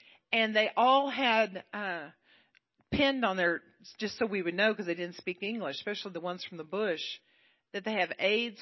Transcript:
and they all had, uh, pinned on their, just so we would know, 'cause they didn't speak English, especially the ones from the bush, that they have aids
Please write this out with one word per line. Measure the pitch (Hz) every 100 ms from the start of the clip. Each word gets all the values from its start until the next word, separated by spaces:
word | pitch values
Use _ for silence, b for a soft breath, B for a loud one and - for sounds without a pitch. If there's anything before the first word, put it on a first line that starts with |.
| b b _
and | 233 220
they | 214 220 -
all | 247 269 277
had, | 240 254 220 214 190 -
uh, | 208 202 170 151 - b b b b _ _ -
pinned | - 277 269
on | 226 190
their, | 175 165 - _ - -
just | 214 -
so | 233
we | 196
would | 170
know, | 175 214 208
'cause | 180
they |
didn't | 170 175 175
speak | - 180
English, | 202 226 165 139
especially | - 202 202
the | 175
ones | 175 180
from | - 170
the |
bush, | 156 185 214 156 - - b b b b b
that | 202 196
they |
have | 214 170 -
aids | 190 214 233 202